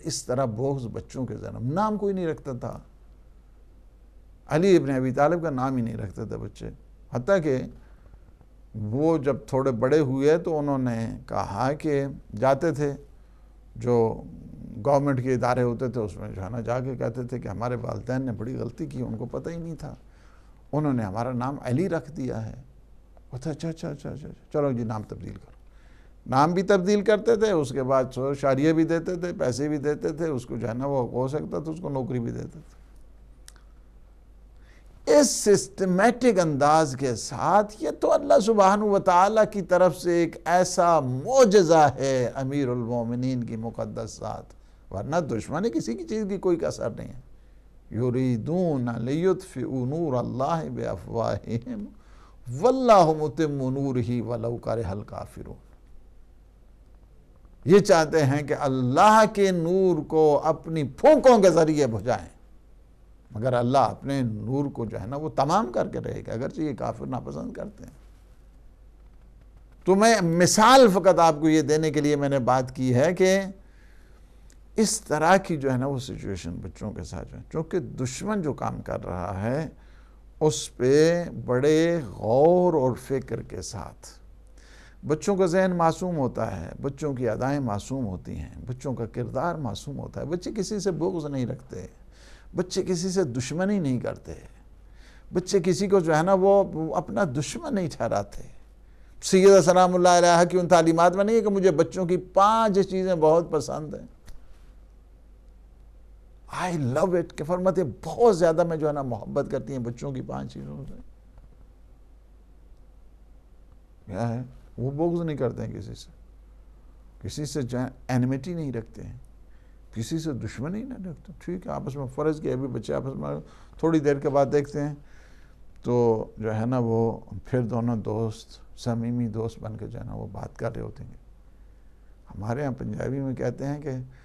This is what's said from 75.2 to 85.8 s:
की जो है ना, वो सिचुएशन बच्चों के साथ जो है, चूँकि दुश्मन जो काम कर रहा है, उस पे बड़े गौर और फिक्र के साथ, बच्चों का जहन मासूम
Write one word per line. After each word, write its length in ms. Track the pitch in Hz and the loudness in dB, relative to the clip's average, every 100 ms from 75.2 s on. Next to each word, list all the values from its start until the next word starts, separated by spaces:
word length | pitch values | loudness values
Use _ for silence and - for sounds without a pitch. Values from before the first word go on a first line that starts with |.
| 156 190 | 4 4
की 200 | 196 160 | 4 -4
जो 140 | 131 | 0
है 80 | 127 | 0
ना, 80 | 135 | -2
वो 120 | 135 | -4
सिचुएशन 520 | 123 110 104 95 - | -6 -10 -8 -8 -8
बच्चों 400 | 87 82 - 107 | -10 -12 -12 -10
के 120 | - | -10
साथ 220 | 85 - | -10 -12
जो 120 | - - | -12 -16
है, 80 | - | -10
चूँकि 280 | 156 160 185 | -8 -4 -6
दुश्मन 640 | 127 135 127 - 190 214 | -6 -6 -6 -6 -4 -4
जो 100 | 151 | -4
काम 280 | 117 113 107 | -4 -6 -8
कर 200 | - - | -8 -8
रहा 320 | - 90 87 | -6 -8 -6
है, 400 | 95 110 139 160 - - - - - - - | -4 -4 -4 -6 -12 -20 -20 -20 -20 -20 0
उस 260 | 156 151 - | 0 0 -8
पे 560 | - 127 143 165 170 170 | -2 2 4 4 2 -4
बड़े 720 | 123 120 123 143 156 165 170 | -10 -2 0 4 4 4 0
गौर 760 | 117 95 104 123 160 180 180 156 | -4 -8 0 4 6 6 4 2
और 180 | 131 | 2
फिक्र 480 | 110 - 135 123 113 | -2 -4 -6 -4 -10
के 200 | - - | -8 -12
साथ, 560 | 87 101 - - - - - - - - - - - - | -10 -12 -12 -16 -20 -20 -20 -20 -20 -20 -20 -20 -20 -16
बच्चों 320 | 127 156 - 190 | -6 -4 -2 0
का 100 | 185 | 2
जहन 260 | 185 190 | 2 2
मासूम 440 | 175 | 2